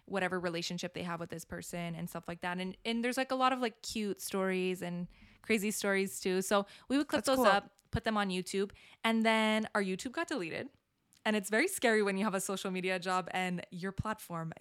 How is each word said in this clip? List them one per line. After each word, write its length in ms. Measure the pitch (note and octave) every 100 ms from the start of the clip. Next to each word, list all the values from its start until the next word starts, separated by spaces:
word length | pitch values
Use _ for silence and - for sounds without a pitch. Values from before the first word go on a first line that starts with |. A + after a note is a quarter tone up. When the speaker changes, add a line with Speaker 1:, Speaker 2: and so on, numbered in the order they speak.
Speaker 1:
whatever 340 | - G3 F3+ F3+
relationship 560 | F3 E3+ E3+ F3 F3
they 80 | F3+
have 160 | F3+ E3+
with 100 | E3+
this 140 | E3
person 520 | - F3 - F3 E3+ E3
and 120 | E3+
stuff 200 | E3+ -
like 120 | E3+
that. 160 | F3+ F3+
And, 180 | F#3 -
and 180 | A3+ A#3
there's, 140 | A#3+ B3+
like, 160 | C4
a 20 |
lot 180 | C4 C4
of, 60 | C4
like, 240 | A#3+ -
cute 380 | - A3+ G#3 -
stories 600 | - G3 F#3+ F#3 F#3 F3+
and 280 | F3 F3 F3 - - -
crazy 300 | - A3 G3+
stories 480 | G#3 G#3 G3 G3 -
too. 200 | F#3+ F#3
So 260 | F#3+ G3+ G3+ - -
we 100 | C4+
would 100 | D4+
clip 160 | D4
Speaker 2:
That's 120 | - C4
Speaker 1:
those 80 |
Speaker 2:
cool. 20 | A#3
Speaker 1:
up, 260 | G3 - _ _
put 140 | A#3
them 120 | A3+ G#3+
on 120 | G3+
YouTube, 400 | F#3 F3+ G3 G3+ - - -
and 220 | A3+ A3+ A3+
then 400 | A3 A3 A3 G#3+
our 80 | G#3+
YouTube 300 | G3 F#3 C4
got 160 | C#4 E4+
deleted. 400 | C#4+ E3+ - B3+ - _ _ _ _
And 100 | A3+
it's 160 | G#3+ G3
very 160 | A3 F4
scary 340 | - A#3+ A3
when 120 | G3+ F#3+
you 60 |
have 120 | G#3
a 60 | F#3+
social 300 | F#3+ F#3+ G3
media 300 | F#3 F#3 F#3
job 280 | F3+ F#3 F3
and 340 | F#3 F#3 F3+ -
your 180 | F3+ F#3+
platform 640 | G3 A3 G#3+ - E3+ E3 -